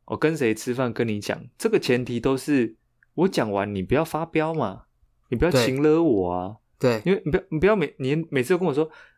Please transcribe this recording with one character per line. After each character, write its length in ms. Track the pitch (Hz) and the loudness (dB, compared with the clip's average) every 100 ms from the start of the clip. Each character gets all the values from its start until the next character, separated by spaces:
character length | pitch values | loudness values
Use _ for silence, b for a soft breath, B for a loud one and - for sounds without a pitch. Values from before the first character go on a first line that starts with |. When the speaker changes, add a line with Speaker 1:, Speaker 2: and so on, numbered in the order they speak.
Speaker 1:
我 120 | - 113 | -10 -2
跟 200 | 151 156 | 0 2
谁 180 | 120 | 0
吃 180 | 107 - | 0 -4
饭 200 | 123 127 | -4 -2
跟 160 | 113 117 | -2 -4
你 120 | 104 | -4
讲， 240 | - - - - | -6 -8 -10 -6
这 100 | 233 | 0
个 120 | 214 | 0
前 240 | - 123 | 2 0
提 160 | 123 120 | 0 -2
都 160 | 135 135 | 0 -2
是 400 | 139 143 113 - _ _ _ | 0 0 0 -4 _ _ _
我 140 | - 190 | -2 0
讲 220 | - 117 | 0 0
完 240 | 101 101 | 0 -2
你 80 | 101 | -4
不 120 | 95 | 0
要 100 | 127 | 0
发 200 | 160 156 | 0 -4
飙 300 | 165 160 156 | -4 -2 -2
嘛， 300 | 160 110 92 - _ _ _ - | -2 -4 -6 -16 _ _ _ -6
你 60 | 120 | 0
不 80 | |
要 60 | 165 | 2
情 320 | 143 - 131 | 4 2 2
勒 180 | 151 156 | 4 4
我 320 | 165 104 90 | 4 2 2
啊。 240 | 90 92 110 _ - | -2 -4 -10 _ -2
Speaker 2:
对。 220 | 127 117 | 0 2
对。 20 | |
Speaker 1:
因 80 | 170 | 0
为 80 | 196 | 0
你 60 | 156 | 0
不 40 | 180 | -4
要， 60 | - | -2
你 80 | 156 | 0
不 80 | 185 | 2
要 80 | |
每， 180 | 214 147 - | 2 0 -4
你 160 | 131 151 160 | -2 -2 -2
每 120 | 139 | -2
次 60 | 123 | 0
都 80 | 180 | 0
跟 100 | 180 | 0
我 40 | |
说 160 | 135 160 B B | 0 -2 B B